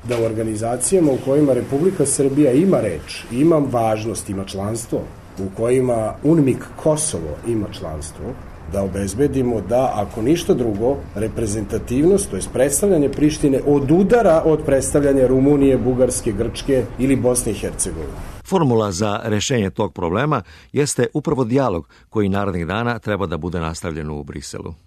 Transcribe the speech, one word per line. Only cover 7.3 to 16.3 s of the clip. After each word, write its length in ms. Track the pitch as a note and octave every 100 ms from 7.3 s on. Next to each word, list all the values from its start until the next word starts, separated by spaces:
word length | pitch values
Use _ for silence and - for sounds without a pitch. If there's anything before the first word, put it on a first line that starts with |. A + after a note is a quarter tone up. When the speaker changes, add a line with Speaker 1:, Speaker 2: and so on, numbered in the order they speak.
| D2 A2+
Speaker 1:
ima 200 | A#2 F#2
članstvo, 540 | - E2+ D#2 D#2 - D#2+ C3+ - - D#2+
da 100 | F#2+
obezbedimo 760 | G2 F#2+ G2+ G2+ C#3+ C3 B2 A2+
da, 300 | F#2+ A#2+ C3 -
ako 260 | G2+ -
ništa 320 | A2 E3 -
drugo, 440 | D3+ A#2 G2+ A#2 C#3 - G2+
reprezentativnost, 1120 | G#2+ G#2+ A2+ G#2+ G2+ A2 - B2+ D#3+ G3 G3
to 60 | F#2+
jest 140 | -
predstavljanje 560 | B2 C#3 C#3+ G#3 F3 C#3
Prištine, 500 | - D3+ D3 D3 C3+ -
odudara 760 | C#3+ C3 E3 G3 A#3+ G3+ D#3+ D#3
od 180 | D#3 D#3
predstavljanja 640 | C3+ B2+ D3+ C#3+ C#3 B2
Rumunije, 500 | C3 C3+ D3 C#3 B2+
Bugarske, 540 | A2+ B2 B2 A#2+ B2